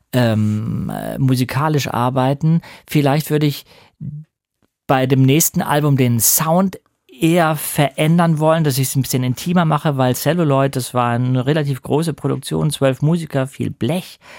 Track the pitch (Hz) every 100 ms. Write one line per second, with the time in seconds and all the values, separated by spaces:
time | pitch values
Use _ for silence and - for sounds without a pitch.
0 | _ 123 117 107 107 107 113 - - 52
1 | 53 55 135 127 127 131 156 151 - 113
2 | 123 131 131 139 156 165 - - - 156
3 | 143 151 - 151 151 - - - - -
4 | 143 147 156 _ _ _ _ _ - 139
5 | 131 135 131 147 - 175 - 147 147 135
6 | 123 117 - - 156 170 190 - _ _
7 | _ - 160 175 160 156 - - 143 -
8 | 156 175 170 151 156 165 151 127 131 139
9 | 123 131 127 123 175 180 160 151 160 135
10 | 127 123 143 175 156 135 135 139 120 123
11 | 120 120 127 127 123 160 143 131 - 143
12 | 165 143 139 135 - 160 156 - 135 127
13 | 147 175 160 139 131 - 113 - 117 180
14 | - - -